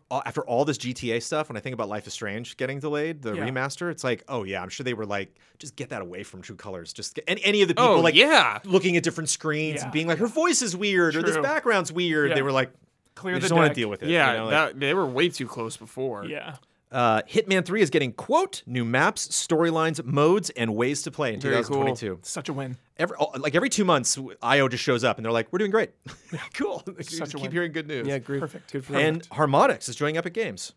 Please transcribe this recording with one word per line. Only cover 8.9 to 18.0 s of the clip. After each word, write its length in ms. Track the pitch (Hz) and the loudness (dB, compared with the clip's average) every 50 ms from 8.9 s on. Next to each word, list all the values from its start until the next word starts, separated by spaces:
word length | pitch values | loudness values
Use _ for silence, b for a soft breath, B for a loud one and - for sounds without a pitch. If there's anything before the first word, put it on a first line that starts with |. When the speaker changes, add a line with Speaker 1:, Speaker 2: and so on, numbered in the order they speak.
| 175 170 | 2 2
Speaker 1:
at 60 | 165 | 2
different 260 | 165 - - 160 143 | 0 -2 -4 -4 -4
screens 540 | - - - 156 151 151 156 156 147 139 - | -4 -4 -2 -2 -2 -2 -2 -2 -4 -4 -4
and 60 | - | -4
Speaker 2:
Yeah. 20 | |
Speaker 1:
being 160 | 147 151 160 165 | -2 -2 0 0
like, 100 | 165 151 | 0 0
"Her 80 | 220 | 0
voice 380 | 233 - 311 330 349 302 - 254 | 0 2 2 2 4 4 2 0
is 120 | 208 170 | -2 -2
weird," 400 | 180 208 202 196 180 170 160 147 | -2 0 2 4 4 4 4 4
or, 60 | 160 | 2
"This 120 | 165 175 160 | 0 0 0
Speaker 2:
True. 80 | 156 147 | 2 2
Speaker 1:
background's 480 | 180 294 - - 240 220 196 170 151 156 | 0 0 0 2 2 2 2 2 0 -2
weird." 360 | 175 180 170 156 151 147 139 | -2 0 0 2 2 2 2
Speaker 2:
Yeah. 60 | 160 | 2
Speaker 1:
They 60 | 147 | 2
were 100 | 135 143 | 2 2
like, 200 | 135 131 127 123 - _ _ _ _ _ _ _ - | 2 2 0 0 -4 _ _ _ _ _ _ _ -18
Speaker 2:
Clear 220 | - - 190 180 | -10 -6 -4 -2
Speaker 1:
"We 20 | - | 0
Speaker 2:
the 40 | |
Speaker 1:
just 80 | 185 180 | 2 4
don't 60 | 165 165 | 6 6
wanna 100 | 160 147 | 6 6
Speaker 2:
deck. 60 | 147 | 4
Speaker 1:
deal 140 | 131 117 104 | 2 -2 -2
with 120 | 104 - | -4 -4
it," 80 | - 151 | -2 0
Speaker 3:
Yeah, 220 | 170 165 143 131 | 2 4 4 4
Speaker 1:
you 60 | 120 110 | 2 0
know, 40 | 113 | 0
like 60 | 110 139 | 0 2
Speaker 3:
that, 260 | 156 156 123 - 135 | 2 2 2 -2 -2
they 160 | 139 139 165 | -2 0 0
were 100 | 196 180 | 0 0
way 240 | 135 123 131 170 180 | 0 0 2 0 0
too 160 | - - 131 | 0 -2 -8
close 320 | 113 - 127 113 113 - - | -8 -8 -8 -8 -8 -8 -12
before. 480 | 110 110 - 127 131 131 113 101 101 | -16 -14 -10 -6 -6 -6 -6 -6 -8
Speaker 2:
Yeah. 300 | - 151 143 - 165 143 - _ _ _ _ _ _ | -8 -10 -10 -10 -12 -16 -18 _ _ _ _ _ _
Speaker 1:
Uh, 320 | - 131 120 117 110 107 - | -2 2 4 4 4 2 0
Hitman 420 | - - 220 214 196 190 185 170 | -2 0 0 0 2 2 0 0
three 160 | - 185 220 | 0 2 2
is 80 | 196 139 | 2 4
getting, 220 | - 156 | 4 2